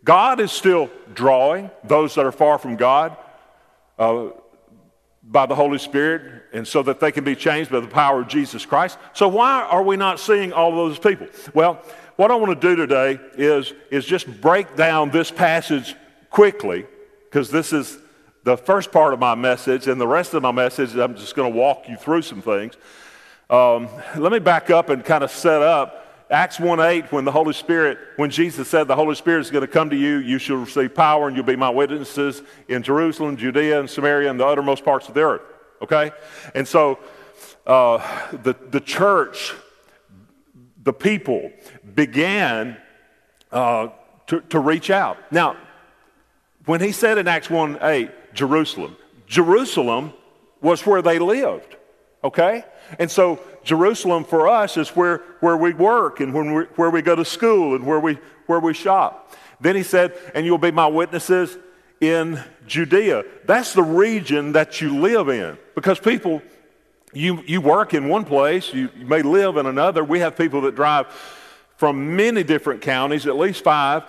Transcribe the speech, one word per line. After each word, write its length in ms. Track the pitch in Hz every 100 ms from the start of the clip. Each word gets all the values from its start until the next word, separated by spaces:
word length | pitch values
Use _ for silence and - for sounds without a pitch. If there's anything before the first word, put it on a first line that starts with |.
God 360 | - 175 240 247
is 120 | 208
still 380 | - 190 175 135 - -
drawing 560 | 95 131 131 135 180 196 -
those 320 | 104 151 151
that 100 | 156
are 60 | 135
far 260 | - 151 147
from 180 | 131
God, 400 | 110 123 139 160 160 - - _ _ _ _ _ -
uh, 280 | 113 117 113 - _ _ _ _ _ _ _ _
by 240 | 113 139
the 80 | 131
Holy 240 | 139 143 139
Spirit, 680 | - 139 156 160 135 120 _
and 140 | 110 113
so 140 | 151
that 160 | 135 135
they 120 | 151
can 120 | 147
be 120 | 135
changed 340 | 135 160 151 151
by 120 | 127
the 60 | 117
power 340 | 123 143 135
of 60 | 120
Jesus 380 | 147 135 113
Christ. 320 | - 147 180 - -
So 140 | - 202
why 360 | 202 247 262
are 200 | 220 180
we 140 | 196 196
not 220 | 196 170
seeing 340 | - 208 190
all 180 | 160 165
those 260 | 165 165 147
people? 300 | 208 196 - - -
Well, 300 | 151 170 165 - - -
what 160 | - 208
I 40 |
want 240 | 240 208 160
to 80 | 180
do 80 |
today 440 | 175 143 135 135 135 -
is, 380 | 127 147 143 131 - -
is 140 | 139
just 360 | - 180 - 104
break 340 | 156 190 196
down 360 | 139 165 160 147
this 180 | 156 160
passage 680 | - 175 165 - 143 120 - _ _ _
quickly, 560 | - 208 - 104 87 - - - _ _
'cause 220 | 143 123
this 220 | 156 151
is 240 | 156 127 - _ _ _ _
the 120 | 123
first 360 | 123 - 196 180
part 200 | 165 151
of 60 | 127
my 160 | 123
message, 520 | 117 127 123 131 127 135
and 120 | 127
the 80 | 117
rest 260 | 156 175
of 80 | 160
my 100 | 131
message, 440 | 123 123 - 127
I'm 200 | 120 123
just 200 | 104 104
gonna 140 | - 127
walk 400 | 113 135 135 -
you 80 | 113
through 240 | - 165
some 200 | 151 101
things. 340 | 113 101 113 - - - - - - _ _
Um, 400 | - 123 117 117 104 -
let 160 | 160 165
me 80 | 226
back 300 | 175 165 -
up 200 | 170 165
and 140 | 135
kinda 240 | 113 151 135
set 340 | - 175 156
up 440 | 151 156 - - - _ _
Acts 300 | 147 180 -
one 220 | 175 165
eight, 280 | 165 175 -
when 140 | 143
the 80 | 135
Holy 220 | 147 156
Spirit, 440 | 147 - 165 151 123 - -
when 120 | 147
Jesus 380 | 147 170 131 127
said, 220 | 160 143
"The 80 | 135
Holy 180 | 156
Spirit 240 | 143 170 165
is 100 | -
gonna 160 | 139
come 240 | 135 160 156
to 60 |
you, 220 | 143 143 143
you 220 | 123 131
shall 180 | - 135
receive 360 | 117 147 131
power, 360 | - 156 151 147
and 80 | 131
you'll 80 |
be 100 | 127
my 140 | 127 131
witnesses 720 | 127 143 147 139 143 139 135 - - -
in 160 | 127
Jerusalem, 540 | 123 147 165 151 151 135
Judea, 420 | 123 135 151 147
and 100 | 131
Samaria, 400 | - 143 147 143
and 80 | 127
the 80 |
uttermost 380 | 135 143 139 135
parts 240 | - 135 -
of 60 |
the 80 | 135
earth." 200 | 156 101 - - _ _
Okay? 300 | - 156 151 - - - -
And 140 | 131 131
so, 320 | 170 147 131 - - - - - -
uh, 400 | - 131 123 117 - - - 139
the, 140 | 127 123 -
the 100 | 139
church, 720 | - - 202 190 131 - - - _ _ _ _ _ 95 _ _ _ _ _ _
the 80 | 208
people 580 | 214 196 214 - 110 71 - - - 104
began, 800 | 101 143 123 175 202 156 113 120 113 _ _ _ _ _ _ _
uh, 340 | 120 120 117 113 - _ _ -
to, 140 | 165
to 180 | - 160
reach 300 | 139 160 175
out. 280 | 190 143 - -
Now, 240 | 160 156 - - - _ _ _ _ _ _ _ _
when 160 | - 165
he 100 | 202
said 260 | 202 226 214
in 120 | 175
Acts 200 | 165 -
one 280 | 165 156 147
eight, 300 | 151 143 113 - -
Jerusalem, 640 | - 135 156 151 - 73 - _ _ _
Jerusalem 840 | - 170 208 262 - 123 117 151 - _ _ _ _
was 260 | 151 170
where 160 | 208 190
they 180 | 170 165
lived, 580 | 175 247 240 85 - - _ _ _ _
okay? 440 | 135 - 175 233 - - - 160
And 100 | 170
so 300 | - 180 151 - -
Jerusalem 600 | - 160 190 220 190 170
for 240 | 151 165 160
us 300 | 233 202 165
is 120 | 147
where, 280 | 175 175 165 - -
where 160 | 170 165
we 160 | 175
work 480 | 160 196 240 165 -
and 120 | 135
when 200 | 139 151
we, 100 | 151 165
where 140 | - 165
we 120 | 165
go 140 | 160
to 100 | 165
school 500 | 160 - 226 214 156
and 100 | 131
where 140 | 127 156
we, 180 | 160 147 - _
where 160 | - 170
we 120 | 165
shop. 600 | 151 190 190 127 - - - - _
Then 160 | 151
he 80 | 190
said, 300 | 185 185 180 180 -
"And 120 | 147
you'll 120 | 170 170
be 140 | 170
my 160 | 165 156
witnesses 720 | 156 170 170 - 180 170 - - _ _ _
in 420 | 156 165 160 151 - _
Judea." 600 | - 151 160 185 214 120 101 -
That's 280 | - 226 247
the 100 | 185
region 720 | 165 165 220 220 135 147 143
that 260 | 156 151 -
you 180 | 156 139
live 280 | 185 233 143
in. 300 | 123 85 73 -
Because 240 | - 190 185
people, 420 | 220 - 180 156 - _ _ _ _ _ _
you, 320 | 139 170 170
you 140 | 139 180
work 340 | 143 180 208
in 140 | 156 139
one 160 | 202
place, 500 | 151 139 143 185 -
you, 160 | 131 127
you 100 | -
may 160 | 123 160
live 360 | 143 190 196 151
in 80 |
another. 360 | 135 131 170 165
We 180 | 147 175
have 180 | 165 -
people 240 | 165 143
that 140 | 135
drive 320 | 120 147 147 135 - - - - - _
from 400 | _ 151 139 143
many 280 | 180 220 226
different 380 | 151 151 147 120
counties, 460 | 143 131 139 147 139
at 80 |
least 300 | 135 190 180
five 380 | 165 151 139 151